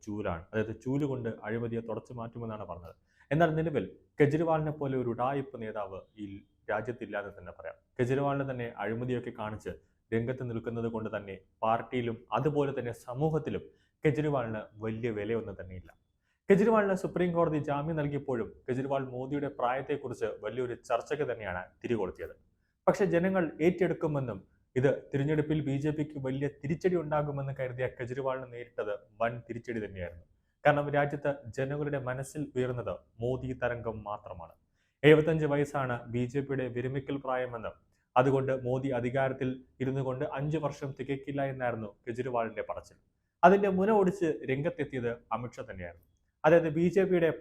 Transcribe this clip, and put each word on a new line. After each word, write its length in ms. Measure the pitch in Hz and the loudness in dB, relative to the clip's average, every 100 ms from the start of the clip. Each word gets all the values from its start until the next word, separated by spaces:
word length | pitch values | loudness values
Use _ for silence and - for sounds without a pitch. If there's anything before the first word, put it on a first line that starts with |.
ചൂലാണ്, 420 | - 104 101 82 85 | -8 -4 -2 -4 -4
അതായത് 280 | 110 110 110 | -2 -2 -4
ചൂല് 240 | 127 139 147 | -2 0 0
കൊണ്ട് 240 | 127 113 107 | -2 -4 -6
അഴിമതിയെ 380 | 104 117 117 113 | -4 -4 -2 -4
തുടച്ചു 320 | 113 110 - | -4 -6 -8
മാറ്റുമെന്നാണ് 520 | 123 117 120 113 107 95 | -10 -10 -8 -8 -8 -8
പറഞ്ഞത്. 300 | 87 85 - _ _ - | -10 -12 -18 _ _ -2
എന്നാൽ 240 | 147 165 156 | 4 4 4
നിലവിൽ 400 | 160 135 95 - _ - | 0 0 -2 -6 _ 4
കെജ്രിവാളിനെ 520 | 143 156 165 156 156 | 4 4 2 2 0
പോലെ 260 | 151 139 131 | -2 -2 0
ഒരു 120 | 117 | 0
ഉഡായിപ്പ് 520 | 113 127 139 135 117 | 0 0 0 -4 -8
നേതാവ് 400 | 110 107 98 95 - 107 | -8 -6 -6 -8 -14 -14
ഈ 260 | 104 98 - _ - | -12 -12 -18 _ -2
രാജ്യത്തില്ലാതെ 600 | 107 113 117 104 101 101 | -2 -2 -6 -6 -6 -6
തന്നെ 220 | 92 90 - | -10 -16 -14
പറയാം. 160 | - - _ - | -14 -14 _ -2
കെജ്രിവാളിനെ 520 | 120 135 143 139 135 | 0 2 2 0 -2
തന്നെ 220 | 127 117 107 | -4 -6 -4
അഴിമതിയൊക്കെ 540 | 104 113 123 120 120 113 | -4 -2 -2 -2 -4 -8
കാണിച്ച് 300 | 107 107 92 85 _ _ _ | -8 -8 -10 -12 _ _ _
രംഗത്ത് 360 | 113 117 127 127 | -2 -2 -4 -6
നിൽക്കുന്നത് 380 | 117 117 117 117 | -6 -4 -4 -4
കൊണ്ട് 300 | 113 107 101 | -4 -4 -6
തന്നെ 220 | 101 95 - _ | -8 -12 -16 _
പാർട്ടിയിലും 540 | 110 117 - 127 117 113 - | 2 2 0 -4 -2 -4 -2
അതുപോലെ 480 | 107 147 143 135 131 | 0 2 2 0 0
തന്നെ 120 | 117 | -6
സമൂഹത്തിലും 920 | 113 - 123 156 156 151 104 - - _ _ 156 | -8 -8 -2 0 0 -2 -4 -6 -18 _ _ 2
കെജ്രിവാളിന് 540 | 147 151 139 113 110 - | 2 2 0 0 -4 -8
വലിയ 360 | 107 110 113 120 | -8 -6 -2 -2
വിലയൊന്നും 460 | 104 104 113 101 95 | -2 0 -2 -4 -10
തന്നെയില്ല. 320 | 92 92 - - _ _ _ _ - | -12 -14 -16 -20 _ _ _ _ 4
കെജ്രിവാളിന് 440 | 190 208 220 202 | 6 8 6 4
സുപ്രീം 400 | 190 165 175 180 | 2 0 0 2
കോടതി 260 | 170 160 156 | 4 2 2
ജാമ്യം 360 | 147 143 151 156 | 0 -2 -2 0
നൽകിയപ്പോഴും 580 | 147 143 139 123 101 - - | 0 -2 -2 -2 -2 -6 -4
കെജ്രിവാൾ 340 | 127 135 139 131 | -2 0 -2 -2
മോദിയുടെ 420 | 123 135 143 143 | -6 -4 -2 -2
പ്രായത്തെക്കുറിച്ച് 800 | - 123 131 135 139 123 101 110 | 0 0 0 -2 -4 -4 -4 -4
വലിയൊരു 480 | 104 104 117 123 | -2 -6 -4 -4
ചർച്ചയ്ക്ക് 580 | 117 - 120 - 147 135 | -4 0 0 0 -2 -2
തന്നെയാണ് 340 | 110 101 87 90 _ | -2 -4 -4 -6 _
തിരികൊളുത്തിയത്. 460 | 113 113 90 - 80 - _ _ _ _ - | -2 0 0 -4 -12 -14 _ _ _ _ 0
പക്ഷേ 180 | 180 190 | 2 4
ജനങ്ങൾ 460 | 170 185 190 160 - | 4 2 2 0 2
ഏറ്റെടുക്കുമെന്നും 840 | 175 180 180 - 160 143 123 98 - _ _ 131 | 2 4 2 2 0 0 -2 -6 -12 _ _ 2
ഇത് 280 | 135 120 - | 2 2 0
തിരഞ്ഞെടുപ്പിൽ 480 | 139 143 156 151 156 | 0 2 2 2 0
ബി 160 | 147 139 | 0 0
ജെ 140 | 151 | 0
പിക്ക് 280 | 151 147 143 131 | -2 -4 -4 -4
വലിയ 220 | 135 143 | -2 -4
തിരിച്ചടി 480 | - 139 170 185 175 | -4 -4 0 2 0
ഉണ്ടാകുമെന്ന് 600 | 151 151 147 139 139 135 | 0 0 0 -2 -6 -4
കരുതിയ 280 | 127 123 127 | -6 -2 -4
കെജ്രിവാളിന് 680 | - 120 127 131 131 127 | -4 -8 -4 -2 -4 -6
നേരിട്ടത് 460 | 120 120 - 104 101 - 104 | -12 -10 -6 -4 -6 -8 -2
വൻ 200 | 117 120 - | -2 -2 -8
തിരിച്ചടി 360 | 117 120 113 101 | -10 -6 -4 -6
തന്നെയായിരുന്നു. 400 | 95 87 85 - _ _ _ 151 | -6 -10 -10 -18 _ _ _ 4
കാരണം 240 | 143 143 | 4 4
രാജ്യത്ത് 440 | 143 143 147 143 139 113 | 2 2 0 -2 -4 -6
ജനങ്ങളുടെ 520 | 120 135 147 147 143 | -4 -2 -2 -2 -2
മനസ്സിൽ 520 | 123 127 135 156 139 127 | -4 -6 -6 -8 -4 0
ഉയർന്നത് 400 | 123 123 107 - _ - | 0 -2 -4 -6 _ -6
മോദി 400 | 120 127 127 127 | -2 -2 -4 -2
തരംഗം 400 | 123 120 113 107 | -2 -2 -4 -6
മാത്രമാണ്. 500 | 104 104 - 87 82 - _ _ _ _ | -6 -8 -10 -14 -14 -18 _ _ _ _
എഴുപത്തഞ്ച് 420 | 143 151 156 160 151 | 8 10 8 2 2
വയസ്സാണ് 600 | 143 143 147 131 120 117 | 2 2 0 -2 -2 -4
ബി 200 | 120 123 | -2 0
ജെ 160 | 143 | -2
പിയുടെ 260 | 139 135 127 | -2 -2 -2
വിരമിക്കൽ 500 | 120 127 139 139 139 | -2 -4 -4 -4 -6
പ്രായമെന്നും 540 | 131 127 123 117 98 - _ _ _ 127 | -2 -2 -2 -6 -10 -12 _ _ _ 4
അതുകൊണ്ട് 460 | 131 135 131 131 | 6 4 2 0
മോദി 240 | 123 131 135 | 0 -2 0
അധികാരത്തിൽ 760 | 120 123 135 135 131 131 127 - - | -2 0 0 0 0 -4 -4 -10 -6
ഇരുന്നു 220 | 131 135 | -2 -2
കൊണ്ട് 240 | 131 127 - | -2 -2 -4
അഞ്ച് 320 | 139 151 156 | -4 -2 -2
വർഷം 380 | 147 143 139 139 | -2 -4 -8 -6
തികക്കില്ല 420 | 131 139 139 139 | -4 -4 -4 -2
എന്നായിരുന്നു 520 | 139 131 123 113 104 - - | -2 -2 -4 -4 -6 -10 -8
കെജ്രിവാളിന്റെ 580 | 117 127 120 113 107 98 | -4 -2 0 -2 -2 -6
പറച്ചിൽ. 260 | 90 - - _ _ _ _ | -8 -12 -18 _ _ _ _
അതിന്റെ 260 | 175 202 202 | 8 8 6
മുന 220 | 185 196 | 4 4
ഒടിച്ച് 480 | 220 180 - 165 - 123 | 6 6 4 0 0 -2
രംഗത്തെത്തിയത് 680 | 135 165 170 143 135 120 117 - | 0 0 -2 -4 -4 -4 -4 -4
അമിത്ഷാ 320 | 113 120 - 110 | -6 -4 -10 -12
തന്നെയായിരുന്നു. 340 | 95 87 85 _ _ _ _ 156 | -10 -12 -12 _ _ _ _ 6
അതായത് 240 | 170 165 | 8 6
ബി 200 | 151 175 | 2 4
ജെ 140 | 196 | 4
പിയുടെ 260 | 180 180 165 - | 4 6 4 2